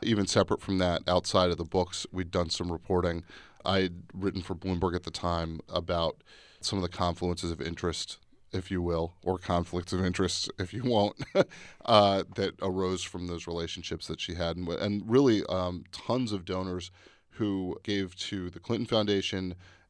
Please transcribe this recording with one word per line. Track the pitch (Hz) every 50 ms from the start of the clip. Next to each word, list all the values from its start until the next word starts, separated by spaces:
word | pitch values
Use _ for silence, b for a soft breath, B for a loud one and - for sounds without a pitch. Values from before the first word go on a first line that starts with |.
even | B 117 113 101 98
separate | - - 110 92 - 107 -
from | - - 95 92
that, | 92 90 85 - -
outside | - 90 90 - - - 95 90 87
of | 85 80
the | 85
books, | 78 - 92 90 - - - - -
we'd | - 92 92 85
done | - 90 87 82
some | - - 90 90
reporting. | 85 82 - - 92 90 87 87 85 85 87 B B B B B B B
I'd | B 90 95 95 95 90 87 90 90 - -
written | 92 98 95 87 95
for | 87 - 92
Bloomberg | 82 - 92 90 87 95 90 85
at | 87
the | - -
time | - - - 87 85 85 82 82 82 80 - -
about | - - 76 87 87 85 82 80 - _ _ B B B B B B B
some | B - 101 98
of |
the | 90 87 -
confluences | - 92 87 85 - 92 90 87 82 - 85
of | 82 76
interest, | 80 82 85 - - 85 80 - - - - - _ _ - - - -
if | - 95 - -
you | 98 90
will, | 87 85 85 82 82 82 - -
or | - 90 92
conflicts | 90 - - 87 87 87 - - 87 87 -
of | 92 90
interest, | 95 92 90 - 92 87 - - - - - -
if | 92 90
you | 98 113
won't, | 117 120 120 104 104 104 - - - - -
<laughs> | - - - - - - - - - -
uh, | - 117 104 101 98 98 95 85 - -
that | 120 - 90 - -
arose | 98 95 92 95 95 92 95 90
from | - - - 90 87
those | 87 87 82 -
relationships | 85 85 85 82 82 - 92 85 - 87 80 -
that | - 82 -
she | - - 85
had. | 87 85 82 85
And, | 87 90 82
and | - - - 104 104 104 90
really, | 110 117 135 143 127 110 98 - -
um, | 87 92 90 90 90 87 - -
tons | - - - - 120 131 127 107
of | 104 95 82
donors | 87 92 92 95 92 90 90 90 - b b b b b b b b
who | - - 113 104 98 95 92 90 - - -
gave | 110 101 98 98 87 -
to | - - - 104 95 90 90
the | - 90
Clinton | - - 117 - 120
Foundation | - 117 110 107 104 101 98 92 - 101 92 92 92 90 - B B B B B B